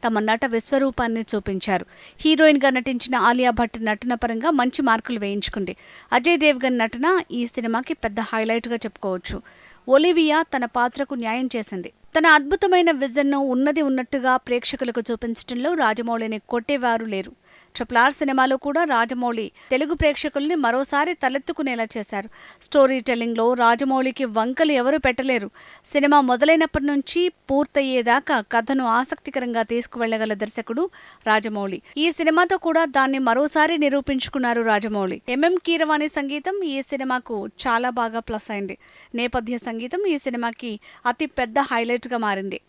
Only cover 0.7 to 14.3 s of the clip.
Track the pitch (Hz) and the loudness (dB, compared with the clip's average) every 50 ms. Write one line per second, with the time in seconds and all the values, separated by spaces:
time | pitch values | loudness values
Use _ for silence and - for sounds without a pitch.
0.7 | 285 269 277 269 247 - 247 226 226 220 226 - - 208 196 - 196 190 - - | 0 2 2 0 0 -2 -4 -2 -2 -4 -4 -4 -6 -4 -4 -4 -4 -4 -2 0
1.7 | 190 180 - _ - - - - - - - 311 311 269 320 311 302 277 247 269 | -2 -2 -2 _ -18 -20 -20 -20 -20 -2 2 2 6 8 8 6 6 6 4 2
2.7 | 262 254 240 269 262 240 - 247 254 240 196 226 240 247 254 247 233 226 240 226 | 2 2 -2 -2 -4 -4 -4 -2 0 2 4 4 4 4 2 2 2 2 -2 -2
3.7 | - 233 226 214 214 208 - 247 247 240 - 233 226 226 233 320 320 269 247 254 | -2 -6 -4 -4 -4 -2 -2 -4 -4 -2 -2 -4 -2 0 0 0 2 2 2 0
4.7 | - - 277 247 226 226 - - 247 220 202 202 202 208 196 - - 214 190 180 | 0 0 2 2 2 2 0 -4 -6 -4 -4 -4 -4 -4 -4 -4 -4 -4 -6 -6
5.7 | - _ - - - - - _ - 247 247 339 339 302 294 302 285 254 254 262 | -8 _ -18 -20 -20 -20 -6 _ 0 2 4 4 2 4 4 4 2 2 0 -2
6.7 | 254 240 226 220 - 240 269 330 381 359 - _ - 240 240 233 - - 233 226 | 0 0 -2 -2 -2 -2 0 2 2 2 0 _ -6 -6 -6 -4 -6 -6 -4 -2
7.7 | - 233 262 - 330 - - 226 202 226 220 - - 220 220 220 226 233 226 233 | -2 -2 -2 -4 -8 -6 -6 -6 -4 -4 -6 -4 -2 -2 0 0 0 -2 -2 -4
8.7 | 233 226 - 220 _ - - 196 185 180 - - - - - - - - - - | -6 -4 -6 -8 _ -6 -4 -4 -4 -4 -6 -8 -10 -10 -10 -14 -20 -20 -20 -20
9.7 | - - _ - 262 277 311 359 339 330 320 302 294 311 330 _ - 269 254 240 | -20 -16 _ 4 4 6 6 4 4 4 4 4 2 2 0 _ -4 -4 -4 -2
10.7 | - 254 240 247 - 269 277 - 285 247 233 220 220 247 262 247 - 233 208 - | -2 0 0 0 -2 -6 -6 -6 -6 -6 -4 -4 -4 -4 -4 -4 -4 -6 -6 -6
11.7 | 208 185 175 - _ _ - - _ 320 311 330 311 302 277 285 294 - - - | -8 -10 -10 -12 _ _ -20 -4 _ 2 6 6 6 6 4 2 0 0 2 4
12.7 | 370 359 349 339 311 262 269 269 233 285 277 277 285 277 277 269 247 254 269 294 | 4 4 4 4 2 2 -2 -2 0 0 2 2 2 0 0 0 0 2 2 2
13.7 | 294 320 302 277 262 262 254 _ - 269 247 262 | 2 2 2 2 0 -2 -2 _ -4 -2 2 2